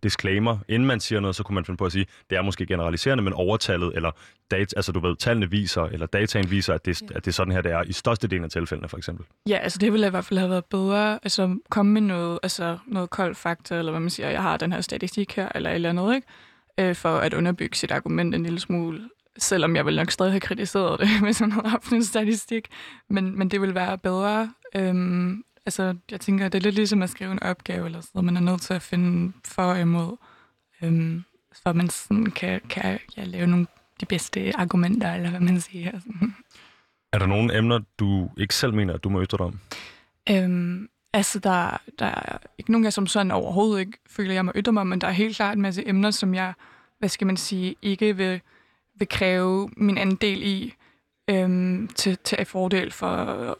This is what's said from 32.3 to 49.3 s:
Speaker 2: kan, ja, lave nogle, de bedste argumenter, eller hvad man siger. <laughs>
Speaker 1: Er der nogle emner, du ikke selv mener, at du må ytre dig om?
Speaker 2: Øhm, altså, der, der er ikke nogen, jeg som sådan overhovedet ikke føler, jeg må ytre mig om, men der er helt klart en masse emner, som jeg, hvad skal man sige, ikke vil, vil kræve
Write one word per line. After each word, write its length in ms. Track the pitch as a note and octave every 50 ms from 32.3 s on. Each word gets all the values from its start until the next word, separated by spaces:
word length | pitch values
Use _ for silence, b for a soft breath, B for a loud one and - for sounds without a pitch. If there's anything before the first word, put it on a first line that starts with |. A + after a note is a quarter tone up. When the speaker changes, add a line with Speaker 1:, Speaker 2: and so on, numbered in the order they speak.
| - - F3 F#3 F#3 F#3+ - -
Speaker 2:
kan, 300 | - - - F#3+ F#3+ - - - -
ja, 60 | G#3+ G3
lave 240 | F3+ F3+ F3+ F3
nogle, 200 | F3 F3 F3 F3 - _ _ _ _ _ -
de 60 | -
bedste 460 | - F#3 E3+ - - - F#3+ F#3+ F#3+ G3+
argumenter, 580 | - F3+ F3 - F3+ F3 F3 G#3+ A#3 - E3+ E3+
eller 160 | F3+ F3 F3
hvad 100 | F3 F3+
man 220 | F3 F3 F3+ F3
siger. 300 | E3+ - F#3+ F3 E3+ F#3
<laughs> 1200 | - F#3 - A#3 G#3+ E3 G3 A#3 G3 - - _ - - - - _ _ _ _ _ _ _ - -
Speaker 1:
Er 60 | G#2
der 60 | F#2+
nogle 320 | F#2+ G2 G#2 A#2 A#2 F#2+
emner, 220 | A2 A2 A#2 A#2+ A2+ G#2 _ _ -
du 300 | G#2 G2+ G2 F#2+ F2 - -
ikke 180 | - G#2 G2+ -
selv 180 | - - B2+ G#2+
mener, 200 | G#2+ G#2 F#2 E2
at 100 | E2+ -
du 60 | G2
må 120 | G2 F#2
ytre 160 | F#2+ - -
dig 80 | F#2+ F#2
om? 140 | F2 - G2 B B B B B B B B B B B _ - -
Speaker 2:
Øhm, 600 | G3+ F#3+ F#3 F3+ F3+ F3 F3 F3 F3+ F#3 G#3 - _ _ _ - -
altså, 260 | G#3 G3+ - - G3+
der, 380 | - G3 F#3 F3 F3 - - - - - - -
der 60 | -
er 320 | - - - - - - - - - -
ikke 140 | - - -
nogen, 120 | A3 A#3 A3
jeg 100 | G#3+ G3
som 140 | G#3 G3
sådan 240 | F3+ - G#3 G3 F#3
overhovedet 480 | F#3 F#3 - - F3 F#3+ G#3+ A3 G#3 G3
ikke 180 | F#3 G3 A3+ - _ _
føler, 240 | - - G3+ F#3+ F#3+
jeg 120 | F#3 F#3
må 60 | F3+ -
ytre 160 | - G3+ A#3+
mig 100 | A3 G#3
om, 60 | G3
men 140 | F3+ F#3 F#3
der 60 | -
er 40 | F#3
helt 240 | F#3 F#3 G#3+ A3 G#3+
klart 200 | - G#3+ G3+ G#3+
en 60 | G#3
masse 260 | G3 F#3+ F3 F#3+ -
emner, 240 | A3 F#3+ F#3+ G3+ G#3
som 220 | G#3 - G#3 F#3 F#3
jeg, 180 | F#3 F#3 F#3 F#3 B B B B B B B B -
hvad 100 | A3 F#3
skal 180 | - - G3+
man 100 | F#3+ F#3+
sige, 380 | F3+ - - G3+ F#3 F#3 F#3 - -
ikke 360 | - G3+ G3 F#3 G#3+ G#3+ G3+
vil, 240 | F#3 F#3+ F#3 F#3 F3+ b b b b b b b b b b _ -
vil 80 | G3+
kræve 640 | - - - F#3+ F#3